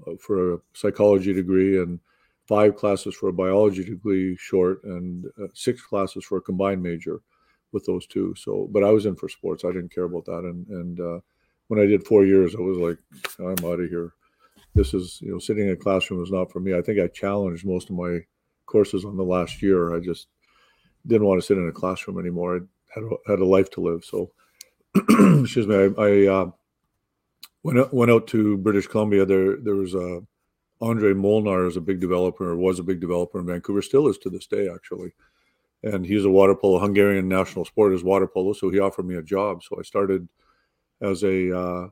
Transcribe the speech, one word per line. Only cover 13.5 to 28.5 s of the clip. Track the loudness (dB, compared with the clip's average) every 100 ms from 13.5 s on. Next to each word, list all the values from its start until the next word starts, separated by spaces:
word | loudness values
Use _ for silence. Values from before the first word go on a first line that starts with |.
| -6 -6
outta | -6 -6
here. | -8 -10 _ _ _ _ _ _
This | 0 2
is, | -2 -6 -12
you | -12
know, | -10
sitting | -6 -2 -2
in |
a | -2
classroom | 0 0 -2 -6
is | -4
not | -4 -4
for | -6
me." | -4
I | -2
think | -2 -2
I | -2
challenged | -4 -4 -2 -4 -6 -6
most | -6 -6
of | -8
my | -6 -8 -10 _ _ _ 0
courses | 2 2 0
on | -6 -6
the | -2
last | -2 -2 -4
year. | 0 2 0
I | -4
just | -6 -10 -14 _ _ _ _ _ _ _ 0
didn't | 2 4
wanna | 2
sit | 2 0
in | 0
a |
classroom | -6 -6 -6 -8 -8
anymore. | -8 -6 -4 -6
I | -8 _ _
had | -12
a, | -10 -8 -2
had | 0
a | 4
life | 4 2
to | -2
live. | -4 -6 -8
So, | -8 -8 _ _ _
<clears throat> | -20 _ _ -2
excuse | 2 6 6 6 4 0 2
me, | 4
I, | 4 4
I, | 4 6 6
uh, | 4 -2 -8 _ _ _ _ _ _ _ _ -20 _
went | 0 2
out, | 2
went | 2 4
out | 4 4
to | 0 2